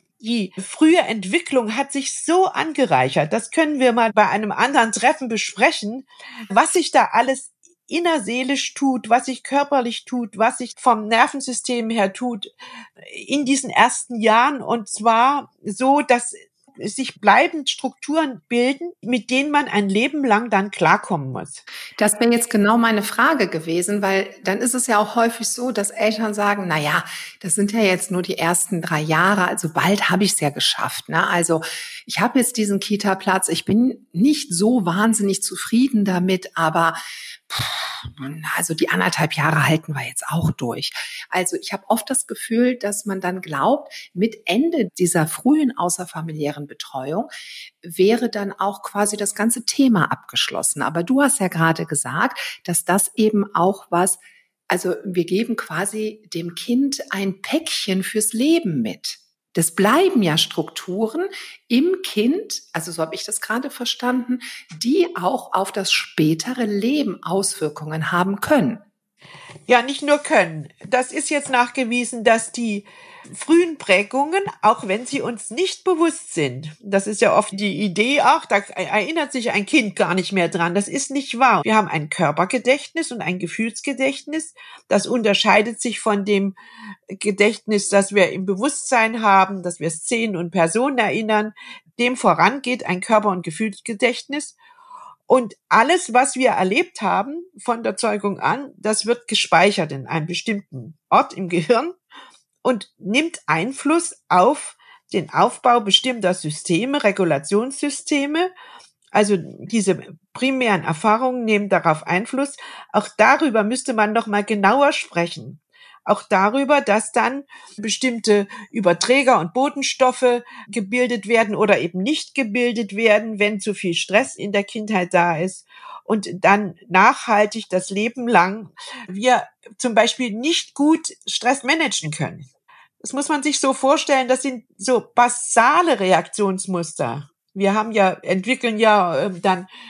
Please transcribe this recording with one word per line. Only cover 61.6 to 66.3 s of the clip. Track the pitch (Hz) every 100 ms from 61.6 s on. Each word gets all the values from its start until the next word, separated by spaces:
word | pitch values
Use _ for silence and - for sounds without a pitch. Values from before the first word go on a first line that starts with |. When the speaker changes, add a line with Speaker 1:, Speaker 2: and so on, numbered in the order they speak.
| _
Speaker 2:
im | 240 330 381
Kind, | - - 233 349 453 - -
also | 160 160
so | 165
habe | 160
ich | 160
das | - -
gerade | - 226 269
verstanden, | - 240 - 247 254 240 247 - - - 160
die | 233 330 339
auch | - 180 247 -
auf | - 196
das | - 185
spätere | - - - 156